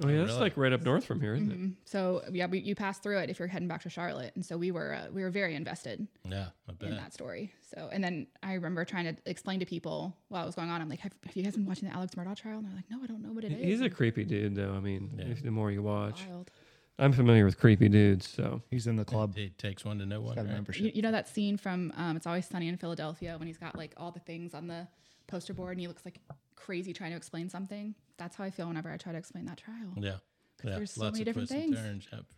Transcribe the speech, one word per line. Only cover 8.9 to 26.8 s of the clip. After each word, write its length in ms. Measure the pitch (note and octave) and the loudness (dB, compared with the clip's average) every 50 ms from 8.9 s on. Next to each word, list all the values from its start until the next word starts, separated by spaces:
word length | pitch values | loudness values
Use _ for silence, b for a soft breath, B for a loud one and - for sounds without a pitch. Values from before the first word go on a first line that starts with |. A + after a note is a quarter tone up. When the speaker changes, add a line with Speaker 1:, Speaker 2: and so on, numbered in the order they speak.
| G3+ F3+ E3+ E3 D#3+ | -2 -2 -2 -2 -4
Speaker 3:
to 20 | - - F3 | -6 -6 -8
explain 300 | E3+ - - G3 F#3+ F#3 | -8 -6 -4 -2 -2 -2
to 60 | F3+ | -2
people 500 | - F3 E3 - D#3+ D#3 D#3 D#3 F#3 - _ _ - | -2 -4 -6 -4 -4 -4 -4 -4 -6 -8 _ _ -8
while 140 | G#3 F3 | -6 -6
it 40 | E3 | -4
was 80 | E3+ F3 | -4 -6
going 160 | F3+ E3 E3+ | -4 -4 -4
on. 100 | E3+ E3 | -4 -4
I'm 80 | D#3+ D#3 | -4 -4
like, 120 | G3 - | -6 -6
"Have, 120 | - F#3+ - _ - | -8 -10 -10 _ -16
have 100 | - - | -8 -4
you 60 | F#3 | -2
guys 100 | F#3 G#3 - | -2 0 0
been 120 | A3 G3 | 0 0
watching 200 | G3 F#3 - G3+ | 0 0 -2 -4
the 80 | G3 - | -6 -4
Alex 200 | F3+ F#3 F3+ - | -4 -6 -6 -6
Murdaugh 200 | F#3 F3 F#3+ G#3 | -6 -6 -6 -8
trial?" 220 | - - A3 G#3+ | -8 -10 -10 -8
And 100 | A3 G#3+ | -8 -8
they're 80 | F#3+ F#3+ | -8 -8
like, 140 | F#3+ - - | -10 -10 -10
"No, 120 | A3+ C4 | -10 -8
I 40 | C4 A3+ | -8 -8
don't 120 | A3+ G#3+ | -8 -8
know 120 | A3 A3 A3+ | -8 -8 -6
what 100 | A3+ A3 | -6 -4
it 60 | G3 | -4
Speaker 1:
He, 40 | D3 - | -2 0
Speaker 3:
is." 60 | - | 2
Speaker 1:
he's 160 | F3+ G#3+ A#3+ | 2 4 4
a 20 | C4 | 2
Speaker 3:
And 100 | - F3+ | 0 4
Speaker 1:
creepy 300 | - A#2+ A2+ - G#2+ G2+ | 4 2 4 4 2 0
dude, 300 | - G#2 G2+ G#2+ G#2 G2 | 0 0 2 2 2 2
though. 180 | G2+ G2 G2 | 0 0 0
I 80 | G2 G2 | 0 -2
mean, 300 | G2 G2+ G2 F#2+ G2 G2+ G#2 G2+ | -2 -2 -2 -2 -4 -6 -6 -6
Speaker 2:
Yeah. 80 | - | -4
Speaker 1:
if, 160 | B2 A#2 - | -4 -4 -4
the 80 | C#3 A#2+ | -2 -2
more 200 | A2 A2 G#2+ G#2 | 0 0 2 0
you 120 | G2+ G2+ | 0 0
watch, 420 | G#2 G#2 G#2 G#2 G#2 G#2+ C#3+ F3+ F#3+ | 0 0 0 0 0 -2 -4 -6 -10
Speaker 3:
Wild. 240 | F#3 F3+ F3 F3+ - b b b b b b b b b - | -10 -10 -10 -12 -14 b b b b b b b b b 6
Speaker 1:
I'm 140 | C#3 C#3+ | 6 8
familiar 320 | B2+ C3 B2 A#2+ A2+ A2 G2+ | 8 8 10 10 10 10 10
with 140 | F#2+ - - | 8 8 10
creepy 320 | - A#2 G#2 F2+ A2 G2+ | 10 10 12 12 10 10
dudes, 360 | G#2 G#2+ G#2 G2+ G2 F#2 - | 12 10 10 10 8 6 2
so 360 | - - - - - B2+ A2+ - - | -4 -4 -2 -2 -2 -2 -4 -4 -4
Speaker 4:
He's 160 | B2+ B2 A2 | -4 -2 0
in 100 | A#2+ A2+ | 0 0
the 80 | G#2+ G2+ | 0 0
club. 320 | - B2 G#2+ G#2+ G2+ F#2 | 0 2 0 2 0 -2
Speaker 2:
It, 60 | G#2+ | -4
it 160 | G2+ F#2 - - | -6 -8 -8 -6
takes 260 | - G2+ F#2+ - - | -6 -6 -6 -6 -6
one 140 | G#2 G#2+ G2+ | -6 -4 -4
to 80 | G2 | -4
know 140 | G2 G#2 G#2+ | -4 -4 -4
Speaker 4:
He's 80 | A2 A#2 | -4 -4
Speaker 2:
one, 80 | A#2 | -4
Speaker 4:
got 60 | A#2 | -4
a 20 | G#2+ | -2
Speaker 2:
right? 80 | G2+ G#2 | -2 -2
Speaker 4:
membership. 280 | G2+ G2+ - - - | -4 -4 -4 -2 0
Speaker 3:
You, 100 | G#3 A3 - | 0 0 2
you 80 | G#3+ | 2
know 100 | G#3+ A3+ | 0 2
that 160 | A3 G#3 - - | 0 0 -2 -4
scene 300 | - A3 G#3 G3+ G3+ G3 | -2 0 0 0 0 0
from, 340 | - G3 F3+ F3+ F3+ D#3 - - | -2 -2 -2 -2 -2 -4 -4 -4
um, 180 | F3 E3 D#3 | -2 -2 -2
It's 100 | E3 - | -2 -2
Always 200 | E3+ E3+ F#3 F3 | -2 -2 -2 -2
Sunny 220 | - G3 F3 E3 E3 | -2 -4 -4 -2 -2
in 100 | F3+ F3 | -4 -4
Philadelphia 580 | F3+ E3+ E3+ D#3 D#3 D3+ D#3+ - F3+ E3 E3 | -4 -6 -4 -4 -4 -6 -6 -6 -8 -8 -8
when 120 | D#3 E3 E3 | -8 -8 -10
he's 100 | E3 - | -10 -10
got, 180 | E3+ D3+ - | -12 -10 -10
like, 160 | D#3+ D#3 D3+ - - | -10 -12 -12 -12 -12
all 140 | E3+ F3 | -12 -10
the 80 | E3+ F3 | -12 -12
things 340 | - - E3 E3 E3+ E3+ - | -14 -12 -10 -10 -10 -10 -10
on 120 | D3 F3 | -10 -10
the 220 | E3+ E3+ E3+ F3 - b b b b b b b | -8 -8 -10 -10 -12 b b b b b b b
poster 260 | - G3 F3 - - | -8 -8 -8 -6 -8
board 200 | F#3 F#3 F3+ F3+ | -8 -6 -6 -6
and 80 | F#3 F3+ | -6 -6
he 80 | F3 F3 | -6 -8
looks, 160 | E3+ - - | -10 -12 -14
like, 140 | F3+ - - _ - - _ _ _ _ | -16 -16 -16 _ -18 -20 _ _ _ _
crazy 380 | - - - F#3 F3 | -16 -8 -6 -4 -4